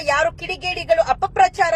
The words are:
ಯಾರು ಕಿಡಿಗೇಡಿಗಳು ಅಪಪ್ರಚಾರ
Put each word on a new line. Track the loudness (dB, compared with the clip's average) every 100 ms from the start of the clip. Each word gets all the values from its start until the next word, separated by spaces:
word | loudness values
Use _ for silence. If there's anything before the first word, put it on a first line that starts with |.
ಯಾರು | 0 0 0
ಕಿಡಿಗೇಡಿಗಳು | -4 -10 -8 -6 -4 0 2
ಅಪಪ್ರಚಾರ | 2 0 -2 2 2 2 0